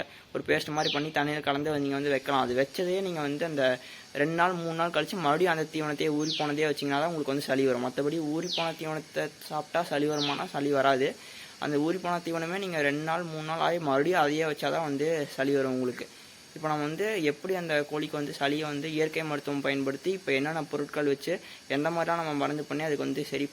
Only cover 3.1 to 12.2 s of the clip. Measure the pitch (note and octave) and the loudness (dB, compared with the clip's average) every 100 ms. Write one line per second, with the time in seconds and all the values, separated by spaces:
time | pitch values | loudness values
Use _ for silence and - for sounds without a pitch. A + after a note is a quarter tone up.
3.1 | E3 D3 D3 E3+ D3 C3 B2 - - - | -2 -2 -2 -2 2 2 2 -4 -18 -8
4.1 | C#3+ D3+ E3 F3 F3+ E3 E3 E3+ D#3+ D#3 | 0 2 4 2 2 -2 0 0 0 0
5.1 | G3 D3 D#3 F3+ D#3 D3+ D#3 D3+ D3 D#3 | 0 2 4 4 2 0 -2 -2 0 0
6.1 | D3 D#3 - D3+ D3 D3+ D3 C#3+ C#3 E3 | 0 0 0 0 2 0 0 0 0 0
7.1 | D#3+ C3+ C#3 - C3+ C3+ B2 B2+ B2+ C#3+ | 0 -2 -2 0 2 4 2 0 0 0
8.1 | E3 D3+ D#3 F3 F3 E3 D#3 D#3+ D#3 D#3 | 0 0 -2 -2 -2 -2 -4 -4 -6 -4
9.1 | D#3 D3+ - - D3+ D3+ E3 F3 C#3+ D3 | -4 -4 -6 -8 -6 -2 -2 0 2 2
10.1 | D3+ C#3+ C#3+ F3+ D3 C#3+ C#3 C3+ C3 C#3+ | 2 0 -2 -4 -2 2 4 6 6 2
11.1 | B3 - - - - C#3+ D3 D#3 F3+ F3+ | -2 -12 -16 -18 -6 -2 2 2 0 -2
12.1 | F3 | -2